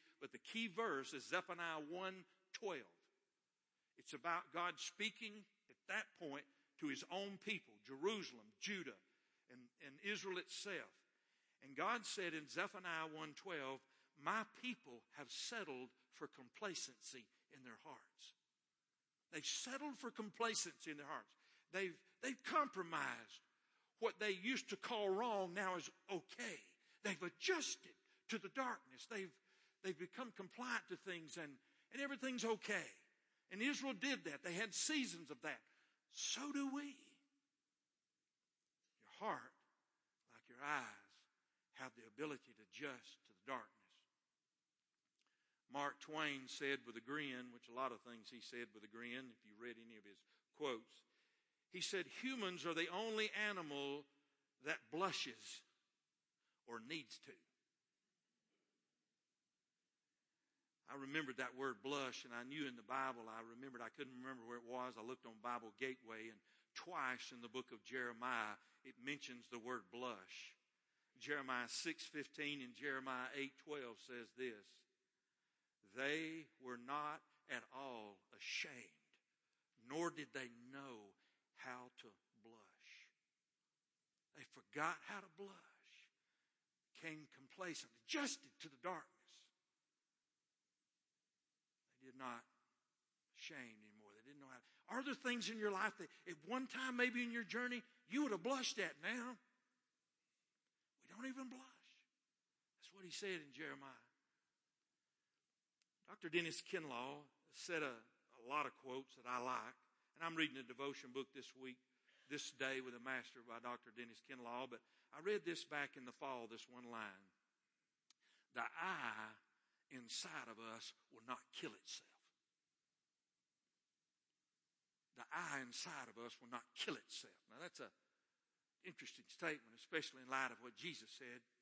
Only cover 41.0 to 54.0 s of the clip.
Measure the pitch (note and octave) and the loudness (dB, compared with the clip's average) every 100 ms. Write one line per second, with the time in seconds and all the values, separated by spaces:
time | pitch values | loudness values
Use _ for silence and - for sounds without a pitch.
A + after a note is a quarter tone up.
41 | - - - _ _ _ _ - C3 A2+ | -14 -20 -20 _ _ _ _ -8 -8 -8
42 | A2+ G#2+ D3+ C3+ C3 G#2+ G#2 B2 C#3+ B2 | -12 -4 -2 -4 -8 -20 -16 -6 -4 -4
43 | - - - G2 G#2 C3 G#2+ _ _ - | -10 -20 -20 -10 -2 -2 -2 _ _ -20
44 | _ _ _ _ _ _ _ _ _ _ | _ _ _ _ _ _ _ _ _ _
45 | _ _ _ _ _ _ - C#3 C#3+ C3+ | _ _ _ _ _ _ -2 2 4 2
46 | - D#3 D3+ C#3 C3 - C#3 C#3 A#2+ A2+ | -2 2 4 2 -2 0 4 4 2 -6
47 | A#2 D3 C#3+ B2+ B2 A#2+ - A#2+ C3 A2+ | -2 0 0 -2 -6 -10 -8 0 0 0
48 | B2 A#2 G2+ B2 - A#2+ A#2 G#2+ G#2 A2+ | -8 -12 -12 -12 -8 -6 -6 -8 -14 -8
49 | A#2+ B2 C3 A#2 A2 G#2 A#2+ A2+ A2+ A2 | -6 -4 -6 -12 -20 -10 -8 -8 -12 -16
50 | G2+ G2 _ _ _ - D3 A#2 A2+ - | -16 -18 _ _ _ 0 2 2 -4 -20
51 | - _ _ _ _ _ _ F#3 - G3 | -20 _ _ _ _ _ _ -2 2 2
52 | D3 - B3+ C4 G3 F3 D#3 D#3+ E3 F3+ | 0 -2 -2 2 2 2 2 4 4 4
53 | A3+ G#3+ G#3+ G3+ G#3+ G3 D#3+ C#3+ C#3 C#3+ | 4 4 4 4 4 2 0 0 0 0